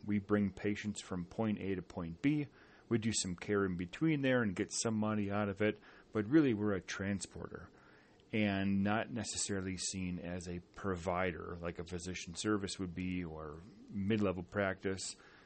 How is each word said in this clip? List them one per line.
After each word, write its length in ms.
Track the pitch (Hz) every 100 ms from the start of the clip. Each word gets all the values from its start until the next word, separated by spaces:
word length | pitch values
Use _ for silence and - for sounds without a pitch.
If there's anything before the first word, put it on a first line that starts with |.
| 104
We 120 | 104
bring 300 | 101 104 101
patients 540 | 92 104 104 107 104
from 240 | - 92 87
point 320 | - 110 104
A 140 | 92
to 80 | 92
point 400 | 87 - 85 82
B. 240 | 139 151 143 - - - -
We 100 | 117
do 140 | 113
some 220 | 107 95
care 300 | 87 - 101
in 100 | 98
between 480 | 90 90 - 160 151
there 200 | 135 127
and 120 | 110
get 180 | 92 98
some 220 | - 110
money 340 | 110 107 107 101
out 200 | 101 104
of 120 | 98
it, 200 | 107 - - - -
but 180 | 110 104
really 240 | 156 143
we're 200 | 104 104
a 60 | 95
transporter 880 | - - 98 98 - - - - - - - - - - -
and 520 | 110 104 98 98 98
not 280 | 101 110 -
necessarily 640 | 120 104 - - 98 95 92
seen 440 | - 95 90 90
as 260 | 85 90 87
a 140 | 87 - -
provider 840 | 98 90 87 87 92 78 - 87
like 200 | 85 87
a 40 |
physician 520 | 85 90 87 87 - 85
service 420 | 107 104 95 -
would 160 | 92
be 300 | 85 90 90
or 300 | 85 78 78 78 92 - -
mid-level 520 | 101 98 110 101 92
practice. 720 | 87 104 98 92 98 95 - - - -